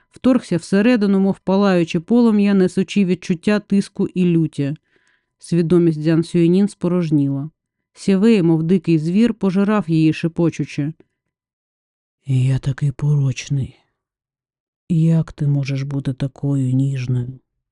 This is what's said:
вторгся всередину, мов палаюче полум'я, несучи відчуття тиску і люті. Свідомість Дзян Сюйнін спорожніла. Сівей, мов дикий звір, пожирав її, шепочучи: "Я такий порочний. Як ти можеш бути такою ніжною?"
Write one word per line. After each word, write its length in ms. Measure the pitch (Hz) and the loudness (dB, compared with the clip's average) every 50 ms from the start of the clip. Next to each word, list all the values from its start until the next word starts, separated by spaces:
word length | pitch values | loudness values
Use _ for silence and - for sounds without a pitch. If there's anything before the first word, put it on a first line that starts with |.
| _ _ | _ _
вторгся 460 | _ - - 247 262 - - - 175 | _ -2 0 0 0 0 0 -2 -4
всередину, 640 | 165 - - 190 196 208 247 254 214 208 202 196 190 | -6 -2 0 0 2 2 2 2 2 2 2 2 2
мов 180 | 190 196 185 - | 2 0 -2 -4
палаюче 640 | _ 185 190 196 202 196 185 175 165 165 - 170 | _ -2 0 2 2 2 2 0 0 -2 -4 -6
полум'я, 540 | 160 - 226 247 240 226 208 208 202 202 202 | -2 0 2 4 4 4 4 2 2 2 2
несучи 500 | 190 185 180 - 190 185 - - 208 196 | 2 2 2 0 -2 -4 -2 0 0 0
відчуття 560 | 175 185 175 - - 180 160 - 208 208 208 | 0 -2 -4 -2 -4 -6 -2 0 -2 -2 -2
тиску 460 | - - 196 196 190 - - - 190 | -2 -2 -2 -2 -2 -4 -4 -6 -6
і 180 | - - 180 180 | -4 -2 0 0
люті. 520 | 175 170 165 160 151 - - 143 135 156 - _ _ _ _ _ _ _ _ _ _ _ _ | 2 2 2 0 0 -2 -4 -6 -6 -6 -8 _ _ _ _ _ _ _ _ _ _ _ _
Свідомість 600 | - - 170 170 175 160 185 170 170 165 156 151 | -8 -2 -2 -2 2 2 4 4 4 2 0 0
Дзян 240 | 151 165 165 165 165 | 0 0 2 2 0
Сюйнін 440 | - - 175 170 170 180 196 208 190 | 0 0 2 2 4 4 2 2 0
спорожніла. 800 | - - - 175 180 180 170 156 156 143 139 139 139 135 143 160 - _ _ _ _ _ _ _ | -2 -6 -4 -2 -2 -2 0 0 0 0 0 0 -2 -6 -8 -10 -14 _ _ _ _ _ _ _
Сівей, 500 | _ - - 196 196 185 208 233 226 196 | _ -6 -2 0 0 2 4 4 4 4
мов 200 | 165 170 165 156 | 4 2 2 2
дикий 360 | 160 165 196 180 - 165 165 156 | 2 0 0 0 2 0 0 0
звір, 360 | 151 170 180 214 233 233 220 | 0 0 0 2 2 0 0
пожирав 500 | - 196 190 170 196 202 202 214 208 - | -2 -2 -2 0 0 0 0 0 -2 -2
її, 260 | 160 160 160 156 156 | 0 0 2 2 2
шепочучи: 800 | 151 - - 165 - - 170 156 - - 147 - - - 143 156 160 - _ _ _ _ _ _ _ _ _ _ _ _ _ _ _ _ _ _ _ _ _ _ _ _ _ | 0 0 -4 -6 -2 -2 -2 -2 -2 -4 -8 -8 -6 -6 -6 -6 -8 -12 _ _ _ _ _ _ _ _ _ _ _ _ _ _ _ _ _ _ _ _ _ _ _ _ _
"Я 320 | 139 131 127 127 135 131 127 | -2 -2 0 0 0 -2 -2
такий 340 | - 143 127 - 147 143 | -2 -6 -4 -2 -4 -4
порочний. 880 | - - 147 147 147 143 135 135 123 - - - 143 135 110 - - _ _ _ _ _ _ _ _ _ _ _ _ _ _ _ _ _ _ _ _ _ _ - | -4 -2 -2 0 0 0 0 -2 -4 -6 -6 -6 -4 -4 -4 -6 -10 _ _ _ _ _ _ _ _ _ _ _ _ _ _ _ _ _ _ _ _ _ _ -2
Як 440 | 180 160 160 165 165 160 156 - | 0 0 2 2 2 0 0 -4
ти 140 | - - 151 | -6 -4 -2
можеш 360 | 143 143 143 139 131 139 135 | -2 0 -2 -2 -4 -4 -6
бути 300 | 139 143 139 135 131 135 | -6 -6 -6 -6 -6 -6
такою 600 | 131 - 143 131 - - - 139 139 135 131 127 | -6 -6 -6 -8 -6 -6 -4 -2 -2 -2 0 0
ніжною?" 680 | 127 131 139 139 135 131 123 123 123 123 120 127 131 - _ _ _ _ _ _ | 0 0 0 -2 -2 -4 -4 -4 -4 -4 -4 -8 -12 -16 _ _ _ _ _ _